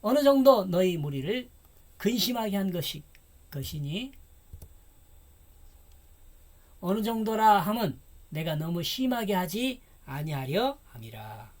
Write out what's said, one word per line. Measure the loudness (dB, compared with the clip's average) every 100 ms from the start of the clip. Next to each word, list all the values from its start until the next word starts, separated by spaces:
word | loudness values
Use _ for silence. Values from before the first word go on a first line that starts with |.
어느 | 2 4
정도 | 6 8 8 8
너희 | 4 2 2 0
무리를 | -4 -4 -4 -4 -6 -20 -20 -20 -20 -4
근심하게 | -2 0 -2 -2 -2 -2
한 | -2
것이, | -4 -6 -10 -16 -20 -20 -20 -14
것이니 | -10 -8 -8 -6 -6 -8 -14 -20 -20 -20 -20 -20 -20 -20 -20 -20 -20 -20 -20 -20 -20 -20 -20 -20 -20 -20 -20 -20 -20 -20 -20 -20 -8
어느 | -2 -2
정도라 | -2 -2 -2 4 6 6
함은 | 4 0 -2 -4 -16 -20 -12
내가 | -8 -4
너무 | -4 -2 -4
심하게 | -4 -2 -2 0 0
하지 | 0 -2 -2 -4 -6 -14 -20 -12
아니하려 | -8 -6 -6 -2 0 -2 -4
함이라. | -16 -18 -16 -16 -16 -16 -18 -20